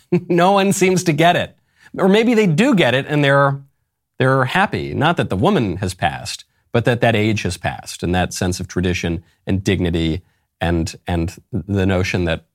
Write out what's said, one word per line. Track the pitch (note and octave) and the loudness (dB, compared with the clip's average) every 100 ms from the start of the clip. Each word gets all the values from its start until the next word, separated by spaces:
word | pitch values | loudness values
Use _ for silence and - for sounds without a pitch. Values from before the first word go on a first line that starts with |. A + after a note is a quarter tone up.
| _ | _
<laughs> | F3+ F3+ | -4 0
No | E3+ F3+ | 2 4
one | G3+ G3 | 4 2
seems | F#3+ F#3 F#3 F3 | 2 2 2 0
to | |
get | D3 E3 E3 | 2 2 2
it. | E2+ - _ _ - - | -2 -10 _ _ -14 -2
Or | F#3+ | 2
maybe | G#3 A#3 | 4 4
they | A3 G#3 | 4 2
do | D3+ B3+ G#3+ | 2 2 4
get | C3+ | 2
it | B2+ C#3 | 0 0
and | D3 | 0
they're, | C#3 C#3 C#3 C#3 - _ _ _ _ - | 4 4 2 0 -8 _ _ _ _ -2
they're | C3 C3+ B2 | 0 2 0
happy. | F3+ G3 G2+ C#2 | 0 0 -2 -6
Not | G2+ D3 F3 | -2 0 0
that | A#2 | -2
the | F#2+ | 0
woman | D3+ G3 G#2+ E2+ | 0 2 0 -4
has | F#2 - | -6 -4
passed, | E2 C2 B1 - - _ _ | -4 -4 -10 -14 -18 _ _
but | A#2+ B2 | -2 0
that | A#2 | 2
that | A#2 A2 | 2 2
age | G#2+ G#2+ | 0 -2
has | F#2 F2 | -4 -6
passed | D2+ B1+ - - | -6 -8 -12 -8
and | E2+ | -4
that | F2+ F2 | -2 -2
sense | - F#2 F2+ | -2 -4 -4
of | F2+ | -6
tradition | - F2+ F2+ F2 E2 - _ - | -4 -2 -2 -4 -6 -8 _ -4
and | F#2+ | -2
dignity | F#2 F#2 F2+ E2+ E2 D#2 - _ _ _ | 0 0 0 0 -2 -4 -8 _ _ _
and, | E2+ E2+ E2 - - | -2 -2 -2 -8 -6
and | F2 E2+ - - | -4 -4 -8 -10
the | F#2+ F#2 G2 F#2+ | -10 -4 -2 0
notion | F#2 F#2 F#2 E2+ | 0 -2 -2 -2
that | D#2+ - | -4 -8